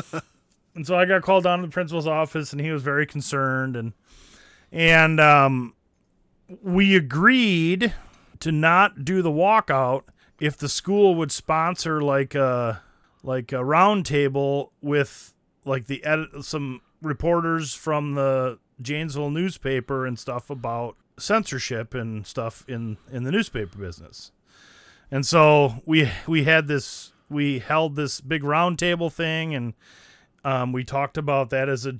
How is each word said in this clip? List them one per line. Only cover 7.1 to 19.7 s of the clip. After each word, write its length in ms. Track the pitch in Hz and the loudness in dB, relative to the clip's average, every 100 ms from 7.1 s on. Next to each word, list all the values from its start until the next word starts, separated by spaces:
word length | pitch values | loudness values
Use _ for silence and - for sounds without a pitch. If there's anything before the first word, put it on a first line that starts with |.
| 139 208 254 226 175 160 185 233 - - _ _ - | 4 6 6 4 2 2 2 0 -2 -12 _ _ -8
to 120 | 160 | -4
not 540 | 151 160 175 202 - 135 | 2 4 6 4 0 -2
do 160 | 185 | 0
the 80 | 165 | 0
walkout 720 | 151 185 220 - 135 127 135 - _ _ _ | 2 4 2 2 0 2 -2 -6 _ _ _
if 180 | 151 143 | -4 -2
the 100 | 143 | -4
school 460 | - - 202 196 170 | -4 0 4 6 4
would 160 | 156 | 0
sponsor, 720 | - - 160 165 180 165 156 | -4 -2 0 0 -2 -2 -2
like, 320 | 143 139 135 | 0 0 0
a, 480 | 143 135 123 120 104 - _ _ _ | 0 0 0 -2 -6 -14 _ _ _
like, 300 | - 131 120 | -6 -6 -6
a 60 | 131 | -6
roundtable 1120 | 131 156 190 208 165 147 139 139 139 143 - _ | 0 4 4 2 0 0 0 0 0 -2 -6 _
with, 520 | 147 147 139 - - - _ _ | -2 0 -2 -6 -14 -20 _ _
like, 220 | 139 135 120 | -6 -6 -4
the 180 | 139 | -8
edit-, 400 | 151 156 156 143 | -2 -2 -4 -12
some 380 | 139 156 139 127 _ _ | -8 -8 -8 -10 _ _
reporters 720 | 156 139 160 170 165 165 147 - | -8 -2 0 0 0 -2 -4 -8
from 400 | 160 151 147 143 | -4 -4 -2 -2
the 420 | 135 131 127 117 _ - | 0 0 -2 -6 _ -16
Janesville 480 | 120 151 160 139 147 | -8 -6 -6 -6 -4
newspaper 800 | 151 185 - 135 | -2 -4 -4 -4